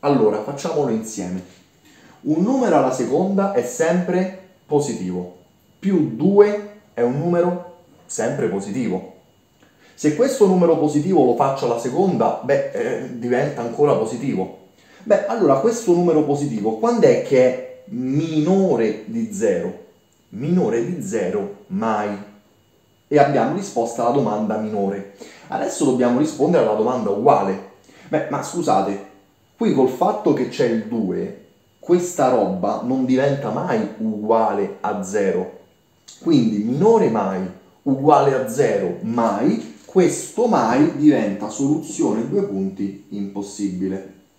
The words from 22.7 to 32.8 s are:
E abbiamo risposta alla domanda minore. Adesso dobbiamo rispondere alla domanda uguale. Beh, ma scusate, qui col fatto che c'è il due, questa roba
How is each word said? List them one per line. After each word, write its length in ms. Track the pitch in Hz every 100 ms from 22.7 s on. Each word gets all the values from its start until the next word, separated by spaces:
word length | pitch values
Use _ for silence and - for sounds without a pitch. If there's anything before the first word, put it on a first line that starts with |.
| _ _ _ _
E 100 | 147
abbiamo 380 | 143 139 120 175
risposta 480 | 196 120 - -
alla 100 | 120
domanda 440 | 139 107 107 107 110
minore. 580 | 110 104 98 101 98 - - - -
Adesso 380 | - - - 139
dobbiamo 340 | 123 120 123
rispondere 460 | 156 - 151 170 107
alla 100 | 107
domanda 340 | 113 127 101
uguale. 600 | 101 117 101 95 98 - - _ - -
Beh, 180 | 151 -
ma 140 | 139
scusate, 600 | - 175 147 98 98 98 - - _ _ _ _
qui 160 | 226
col 160 | 135 127
fatto 440 | - 196 214 -
che 160 | 131 120
c'è 160 | - 123
il 220 | 113 104
due, 580 | 117 95 87 90 - - _ _ _
questa 500 | - 175 - - 127
roba 520 | 120 95 92 101 110